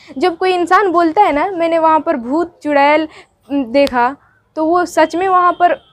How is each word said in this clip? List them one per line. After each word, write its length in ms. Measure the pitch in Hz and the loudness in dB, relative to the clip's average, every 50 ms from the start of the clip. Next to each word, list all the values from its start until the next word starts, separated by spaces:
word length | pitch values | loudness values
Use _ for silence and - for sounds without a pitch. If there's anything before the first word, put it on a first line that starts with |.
| - - 285 262 | -20 -14 -8 -2
जब 180 | 294 359 339 | -2 -2 -2
कोई 180 | - 381 370 370 | -2 -2 -2 -2
इंसान 380 | 349 349 - 370 392 427 381 | -2 0 2 2 2 2 2
बोलता 300 | 320 349 339 330 311 320 | 0 0 0 2 2 2
है 100 | 415 349 | 2 2
ना, 140 | 285 285 320 | 2 0 -2
"मैंने 320 | 403 392 330 330 330 339 330 | -2 -2 -2 -2 0 0 2
वहाँ 220 | 320 320 311 311 | 2 2 2 2
पर 160 | 294 330 339 | 0 -2 -4
भूत, 420 | 254 226 240 269 330 349 339 _ _ | -4 -4 -4 -4 -4 -4 -4 _ _
चुड़ैल, 460 | - 294 294 277 277 285 302 311 320 311 - - - _ _ _ _ - | -6 -2 0 2 2 2 2 0 -2 -4 -10 -20 -20 _ _ _ _ -6
उम, 140 | 277 285 269 | -6 -6 -4
देखा", 520 | 220 233 285 285 269 247 247 240 247 285 - _ _ _ _ _ _ - | 0 0 0 2 2 0 0 -2 -2 -4 -8 _ _ _ _ _ _ -6
तो 80 | 311 320 | -4 -2
वो 200 | 311 339 359 349 | 0 0 0 0
सच 320 | 339 - 330 320 320 320 | -2 0 0 0 0 0
में 120 | 339 381 381 | -4 -2 0
वहाँ 240 | 370 359 359 359 | 0 2 2 0
पर 280 | 349 - 349 349 - - _ _ | 0 2 0 0 0 -2 _ _